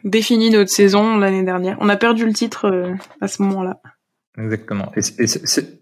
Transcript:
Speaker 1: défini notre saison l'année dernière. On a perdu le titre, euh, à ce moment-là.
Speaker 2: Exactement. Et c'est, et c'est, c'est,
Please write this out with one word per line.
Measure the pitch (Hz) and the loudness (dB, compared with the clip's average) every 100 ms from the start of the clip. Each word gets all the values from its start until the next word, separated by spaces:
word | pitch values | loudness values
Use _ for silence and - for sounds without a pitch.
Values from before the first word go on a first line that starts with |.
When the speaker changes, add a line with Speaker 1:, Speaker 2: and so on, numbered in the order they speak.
| 202 | -2
Speaker 1:
défini | 220 214 233 226 | 0 2 2 4
notre | 214 190 | 4 4
saison | - 202 202 220 214 | 4 4 4 2 2
l'année | 196 190 | 2 0
dernière. | 185 185 185 - | -2 -2 -4 -2
On | 208 | 0
a | 202 | 2
perdu | 233 226 226 | 2 2 0
le | |
titre, | 208 233 - 208 | -2 -4 -2 -2
euh, | 185 180 185 - - | -2 -4 -8 -12 -10
à | 196 | -8
ce | - | -2
moment-là. | 196 190 185 190 - _ _ _ _ - | -2 -2 -6 -10 -18 _ _ _ _ -10
Speaker 2:
Exactement. | 110 110 - 101 95 - | -6 -6 -6 -8 -6 -6
Et | |
c'est, | 104 - | -4 -2
et | 117 | -2
c'est, | - - | -2 -4
c'est, | - - - | -4 -4 -10